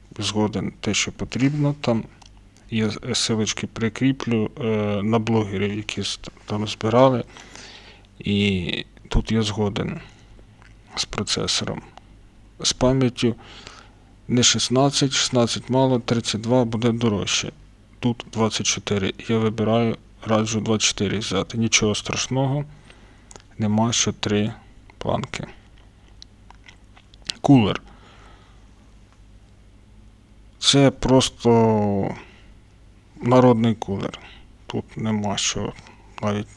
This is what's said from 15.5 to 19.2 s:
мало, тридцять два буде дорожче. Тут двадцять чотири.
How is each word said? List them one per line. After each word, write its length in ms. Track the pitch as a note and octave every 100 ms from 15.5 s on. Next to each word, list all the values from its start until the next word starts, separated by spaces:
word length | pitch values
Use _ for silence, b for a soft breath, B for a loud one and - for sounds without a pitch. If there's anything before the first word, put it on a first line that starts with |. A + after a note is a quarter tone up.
| G2+ -
мало, 300 | C3 C3 B2
тридцять 420 | - A#2+ - G#2
два 240 | A2+ B2+ A#2+
буде 260 | A#2 A#2+
дорожче. 600 | A#2 A#2 G2+ - - G#2 - - - - -
Тут 260 | A#2+ A#2 -
двадцять 340 | - A3 - -
чотири. 460 | - - G2+ F#2+ -